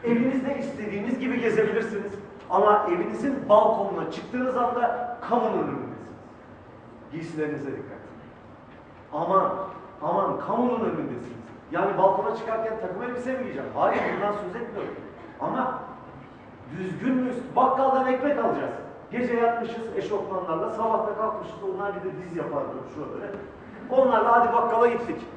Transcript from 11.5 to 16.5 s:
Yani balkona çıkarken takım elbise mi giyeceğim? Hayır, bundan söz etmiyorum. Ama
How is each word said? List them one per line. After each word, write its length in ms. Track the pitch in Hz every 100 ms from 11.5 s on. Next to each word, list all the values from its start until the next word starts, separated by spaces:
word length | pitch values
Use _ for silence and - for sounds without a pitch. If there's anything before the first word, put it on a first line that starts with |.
| - -
Yani 260 | 165 196 180
balkona 380 | 196 185 180 226
çıkarken 380 | - 220 220 220
takım 220 | 185 190
elbise 300 | 240 247 247
mi 100 | 262
giyeceğim? 260 | - 139 - 120
Hayır, 260 | 190 214 185 185
bundan 160 | 202
söz 220 | 208 180 226
etmiyorum. 340 | 233 208 147 - - - - -
Ama 380 | - 254 254 - - - - - - - -